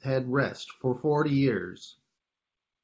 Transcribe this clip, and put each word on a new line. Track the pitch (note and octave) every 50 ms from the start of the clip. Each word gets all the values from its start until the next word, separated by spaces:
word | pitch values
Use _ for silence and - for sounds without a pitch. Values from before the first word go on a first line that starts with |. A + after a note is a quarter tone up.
had | - C3+ C3+ C3 B2+ B2
rest | B2+ C#3 B2+ F2+ - - - - - -
for | - C3 B2 B2+
forty | - D3+ D3 D3 D3+ D3+ C#3+
years. | C#3 C#3 C3 A2 F#2 F2+ F2+ F#2 - - - - _ _ _ _ _ _ _ _ _ _ _ _ _ _ _ _ _